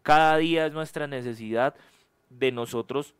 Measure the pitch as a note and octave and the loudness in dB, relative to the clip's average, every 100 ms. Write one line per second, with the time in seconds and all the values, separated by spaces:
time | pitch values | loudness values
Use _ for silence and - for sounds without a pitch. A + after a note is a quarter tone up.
0 | - D3+ D#3+ D#3 E3 E3 D#3 D3+ D#3 D#3 | 4 6 6 4 2 0 -2 -4 -8 -8
1 | D3 C3+ B2 A#2 A2 A2+ C3+ - _ _ | -8 -8 -8 -10 -4 0 0 -2 _ _
2 | _ _ _ B2 C3 A#2+ A#2 A#2 A2 C3+ | _ _ _ -2 -2 -2 -6 -6 -6 -6
3 | D3 | -8